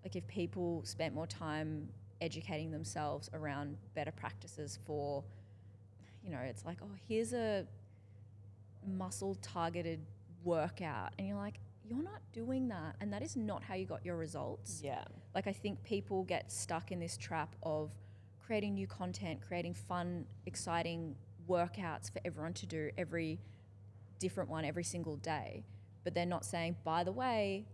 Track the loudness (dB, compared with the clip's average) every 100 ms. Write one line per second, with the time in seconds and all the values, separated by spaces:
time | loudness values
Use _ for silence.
0 | -4 -4 -4 0 0 2 2 2 0 0
1 | 0 0 -2 -2 0 0 2 0 -4 -8
2 | -14 -4 -2 -2 -2 0 0 -2 -2 0
3 | 0 0 -2 -4 -2 0 -2 -4 -6 -2
4 | -2 -2 -6 -6 -10 -6 -6 -6 -2 -2
5 | 0 -2 -4 -12 -16 -16 -16 -18 -18 -18
6 | -18 -12 -6 -2 -2 -4 -6 -6 -8 -10
7 | 2 2 4 4 4 4 2 -8 -14 -18
8 | -18 -16 -16 -16 -16 -16 -16 -8 -2 0
9 | 0 0 0 -2 -2 2 2 2 0 -2
10 | -4 -12 -14 -2 4 6 6 2 -2 0
11 | -2 0 0 0 -2 -6 -12 -14 -4 -2
12 | -2 -4 -8 -4 2 4 4 2 -2 -2
13 | 0 0 0 2 2 0 -2 -2 0 -2
14 | 0 0 0 0 -2 -2 -4 -4 -2 -2
15 | -4 -10 -2 0 2 0 0 -2 2 2
16 | 4 2 4 2 2 -4 0 0 0 -2
17 | 0 -2 0 0 0 -2 2 2 2 -4
18 | -12 -16 -18 -18 2 4 6 2 0 0
19 | 0 2 0 -2 0 0 0 -2 0 2
20 | 2 0 -2 -6 -6 -4 2 4 4 4
21 | 0 -4 -10 -12 4 6 6 4 0 0
22 | -2 -2 -2 0 -2 -2 -2 0 0 0
23 | 2 2 2 0 -6 -16 -18 -18 -18 -16
24 | -16 0 0 2 0 2 2 2 0 0
25 | 0 0 2 2 0 -6 -8 -12 -14 -4
26 | 2 4 4 4 2 2 2 2 4 6
27 | 6 4 4 6 6 4 -2